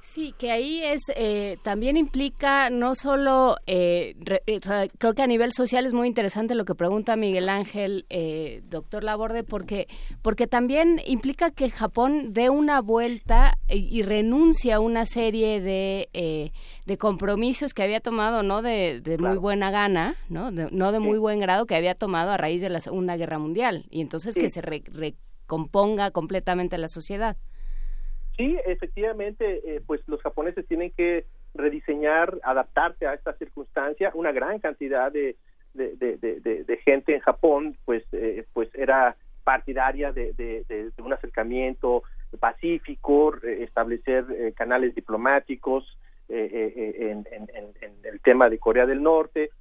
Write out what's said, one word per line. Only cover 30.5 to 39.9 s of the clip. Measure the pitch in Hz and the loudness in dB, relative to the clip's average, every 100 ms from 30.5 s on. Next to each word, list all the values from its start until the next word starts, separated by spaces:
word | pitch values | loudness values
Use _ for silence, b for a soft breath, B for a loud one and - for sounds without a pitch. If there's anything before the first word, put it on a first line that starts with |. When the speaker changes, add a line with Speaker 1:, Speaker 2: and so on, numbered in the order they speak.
| 175 - | -6 -4
Speaker 2:
tienen | 165 175 | -4 -4
que | - 175 170 - - - | 0 0 0 -4 -16 -16
rediseñar, | - 147 147 - 147 151 160 170 185 | -6 -6 -6 -6 -2 0 2 0 -2
adaptarse | - 131 127 - 165 - 147 | -2 0 0 0 0 -2 -6
a | |
esta | 147 - - | -4 -8 -10
circunstancia. | - - 139 - 143 151 196 | -12 -12 -8 -4 -4 -2 -2
Una | 160 165 | -2 -2
gran | 135 135 214 | 0 -2 -2
cantidad | - 143 139 135 131 | -4 -6 -2 0 0
de, | 147 139 - - - - | 0 -4 -6 -18 -20 -20
de, | 131 131 - | -8 -8 -2
de, | 123 113 | -4 -2
de, | 113 - | -4 -4
de, | - 80 | -4 -4
de | - 120 | -2 0
gente | - 139 - | 2 2 2
en | 147 | 0
Japón, | - - 165 143 151 143 - | 2 4 4 4 0 -8 -4
pues, | 113 - | -4 -4
eh, | 92 113 101 110 | -4 -4 -4 -8
pues | - 113 | -6 -6
era | - 135 135 127 - - - | -2 2 4 4 0 -18 -4
partidaria | - 131 - 131 131 | 0 0 -2 -2 -2